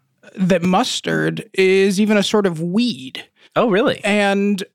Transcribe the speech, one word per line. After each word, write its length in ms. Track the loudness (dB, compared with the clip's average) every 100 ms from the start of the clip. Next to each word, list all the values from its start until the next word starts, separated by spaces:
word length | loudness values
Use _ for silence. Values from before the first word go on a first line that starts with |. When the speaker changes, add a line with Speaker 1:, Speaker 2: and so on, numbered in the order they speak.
| _ _ -12 -2
Speaker 1:
that 280 | 0 2
mustard 840 | 2 2 0 -4 -4 -2 -2 -4 -6
is 480 | 0 2 4 2 2
even 160 | 2 2
a 60 |
sort 240 | 2 0 0
of 120 | -2
weed. 640 | -4 -2 -2 -4 -10 -14 -18 _ _ -2
Speaker 2:
Oh, 140 | 0
really? 340 | 2 0 0
Speaker 1:
And, 600 | 0 0 2 0 0 -2 -6